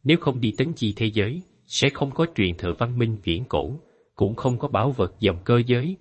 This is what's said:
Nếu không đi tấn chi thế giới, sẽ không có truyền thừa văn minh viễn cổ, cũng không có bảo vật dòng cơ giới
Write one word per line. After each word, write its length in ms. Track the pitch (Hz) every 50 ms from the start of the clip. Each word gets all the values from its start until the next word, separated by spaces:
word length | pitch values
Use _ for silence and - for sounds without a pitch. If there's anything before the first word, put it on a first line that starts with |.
| -
Nếu 140 | 131 160
không 240 | 165 - 147 123 123
đi 120 | 113 107 -
tấn 160 | - 131 165 165
chi 200 | - 120 107 101
thế 100 | - 113
giới, 360 | 107 104 110 98 107 139 180 185 _ _ _ _
sẽ 240 | _ - - - 135
không 220 | 135 - 147 139
có 140 | 131 - 165 165 -
truyền 220 | - 101 90 85
thừa 160 | - 98 87 85
văn 220 | - 117 120 123 120
minh 180 | 117 113 110 107 -
viễn 200 | 87 82 87 131
cổ, 340 | - - 76 - - 131 147 - _ _ _ _ _ _
cũng 200 | - 104 98 117
không 220 | - - 131 127
có 100 | 117 -
bảo 240 | 143 - 98 110 143
vật 240 | 131 127 95 90 - -
dòng 180 | 107 107 87 85 -
cơ 180 | - 120 120 120
giới 320 | 123 123 120 131 165 190 -